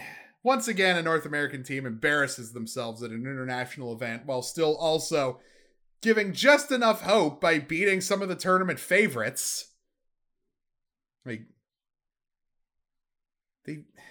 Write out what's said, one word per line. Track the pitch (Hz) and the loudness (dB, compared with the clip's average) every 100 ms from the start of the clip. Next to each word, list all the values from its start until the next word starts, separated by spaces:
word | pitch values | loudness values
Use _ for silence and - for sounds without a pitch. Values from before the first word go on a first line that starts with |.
| - - - _ | -18 -18 -20 _
once | 240 262 233 | 2 2 2
again, | 190 190 175 | 2 4 4
a | |
North | 165 160 | 2 0
American | 156 147 143 135 | 0 -2 -2 -4
team | 127 135 131 | -8 -6 -6
embarrasses | 110 147 147 135 135 113 | -2 2 2 0 -2 -12
themselves | 117 113 131 117 110 | -10 -8 -6 -8 -8
at | 117 | -10
an | 113 | -8
international | 131 135 127 127 127 - 123 | -8 -8 -6 -6 -6 -8 -10
event | 117 120 117 147 | -8 -6 -6 -6
while | 127 | -4
still | 123 - 156 151 | -4 0 0 2
also | 160 160 160 156 131 123 _ _ _ _ _ _ | 2 0 0 0 0 -4 _ _ _ _ _ _
giving | 220 220 196 | 2 2 2
just | 139 262 285 - | 2 6 6 4
enough | 254 233 - | 2 2 2
hope | 175 214 151 - | 4 4 4 2
by | 175 160 | 2 2
beating | 135 160 196 190 | 0 0 2 2
some | 185 196 | 0 -2
of | 196 | -2
the | |
tournament | 175 185 185 185 143 | -4 2 2 2 -4
favorites. | - 185 214 120 110 - - - - _ _ _ _ _ _ _ _ _ _ _ _ _ _ _ | 2 4 4 2 -4 -4 -6 -6 -10 _ _ _ _ _ _ _ _ _ _ _ _ _ _ _
Like, | 127 113 - _ _ _ _ _ _ _ _ _ _ _ _ _ _ _ _ _ _ _ _ _ | -12 -12 -14 _ _ _ _ _ _ _ _ _ _ _ _ _ _ _ _ _ _ _ _ _
they, | - 151 - _ - | -16 -14 -16 _ -20